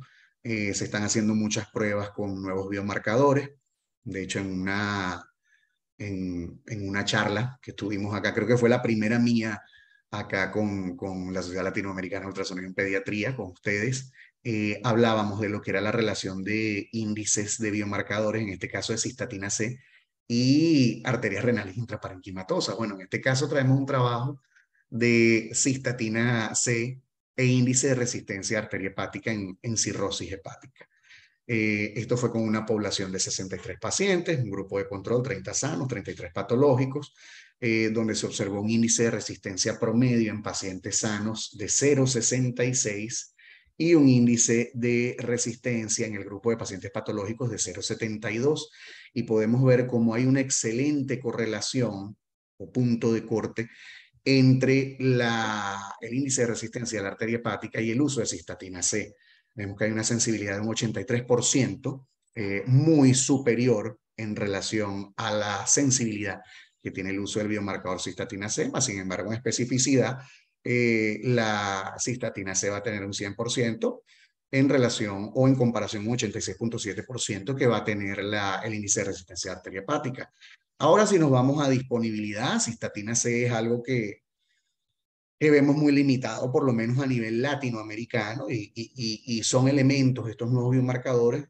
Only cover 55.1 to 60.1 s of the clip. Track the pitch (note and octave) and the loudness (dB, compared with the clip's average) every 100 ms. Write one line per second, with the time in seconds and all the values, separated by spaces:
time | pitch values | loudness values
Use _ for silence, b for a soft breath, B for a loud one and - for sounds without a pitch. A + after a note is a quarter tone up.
55.1 | B2 A#2 A#2 A2 G#2+ G2+ G2+ G2 - A2+ | 2 2 0 0 -2 -4 -6 -10 -12 -6
56.1 | B2 C#3 B2+ A#2 G#2 A2+ B2+ A2 G#2+ G2 | -4 -2 0 0 -2 -6 -6 -6 -4 -4
57.1 | - A2+ A#2 A#2 G2+ G#2+ A#2+ A2+ A#2 D3 | -4 -2 -2 -2 -4 -6 -4 0 2 2
58.1 | B2 G#2 F#2 - F2+ F#2 F#2 - G#2+ - | 0 -2 -4 -8 -14 -12 -6 -2 -2 -6
59.1 | - b b b - G2+ F#2+ G#2+ A2 A2 | -12 b b b -10 -8 -2 -2 0 0